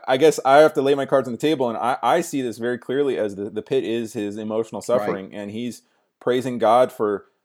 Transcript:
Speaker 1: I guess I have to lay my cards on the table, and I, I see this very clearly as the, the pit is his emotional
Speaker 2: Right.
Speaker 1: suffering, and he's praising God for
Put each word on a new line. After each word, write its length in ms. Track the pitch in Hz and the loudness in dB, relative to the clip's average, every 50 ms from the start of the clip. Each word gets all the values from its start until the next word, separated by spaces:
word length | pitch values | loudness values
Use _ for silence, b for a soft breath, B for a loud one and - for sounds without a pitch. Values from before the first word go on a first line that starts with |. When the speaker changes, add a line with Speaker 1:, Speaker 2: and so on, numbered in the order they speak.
| - - | -2 -2
Speaker 1:
I 80 | 131 | 2
guess 240 | 131 156 151 147 - - | 4 4 4 4 2 4
I 140 | 131 139 147 | 6 8 8
have 140 | 156 147 - | 8 6 4
to 80 | 151 | 2
lay 120 | 135 139 143 | 0 2 0
my 120 | 139 135 | 0 0
cards 220 | - 143 135 - 127 | 2 0 0 0 -2
on 40 | |
the 60 | 117 - | -4 -2
table, 300 | 151 151 160 131 131 117 | -2 0 0 0 -2 -2
and 80 | 113 | -2
I, 220 | 76 113 123 139 - | -2 -2 -2 -2 0
I 180 | - 123 156 175 | 0 2 2 0
see 180 | 147 - 147 139 | 0 -2 -4 -4
this 160 | 127 117 101 | -4 -6 -6
very 220 | 110 117 120 123 117 | -6 -4 -4 -4 -6
clearly 400 | - - 123 143 147 135 107 80 | -6 -4 -2 -2 0 0 -2 -2
as 180 | 107 101 98 | -4 -4 -6
the, 140 | 95 101 110 | -8 -10 -8
the 120 | 107 107 | -8 -10
pit 220 | - - 139 131 113 | -6 -2 -2 -2 -2
is 300 | 104 113 117 117 110 - | -2 -4 -4 -6 -6 -6
his 240 | 113 104 101 101 110 | -6 -6 -6 -6 -8
emotional 420 | 107 107 107 113 113 - 117 98 | -8 -4 -4 -4 -4 -6 -8 -10
Speaker 2:
Right. 60 | - | -4
Speaker 1:
suffering, 480 | - - - - - - 95 98 - - | -2 -2 -2 -2 -4 -6 -8 -10 -14 -14
and 160 | 104 104 104 | -14 -12 -10
he's 320 | 107 113 120 120 113 - _ _ _ _ _ _ _ _ | -10 -8 -8 -10 -10 -14 _ _ _ _ _ _ _ _
praising 400 | - 127 123 127 120 127 123 117 | -2 0 0 0 -2 -4 -2 2
God 340 | 113 107 117 127 127 - | 4 4 6 4 4 2
for 340 | - - 110 104 101 95 - _ _ _ | 0 -2 -2 -2 -2 -4 -8 _ _ _